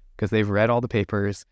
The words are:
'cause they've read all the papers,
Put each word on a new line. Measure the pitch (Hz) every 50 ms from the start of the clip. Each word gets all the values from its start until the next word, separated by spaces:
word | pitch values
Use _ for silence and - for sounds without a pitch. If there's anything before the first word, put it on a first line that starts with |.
| - - -
'cause | - 104 98
they've | 110 110 104 101
read | 101 101 110 113
all | 120 120
the | 123 117
papers, | - 110 98 - - 104 101 101 98 - - _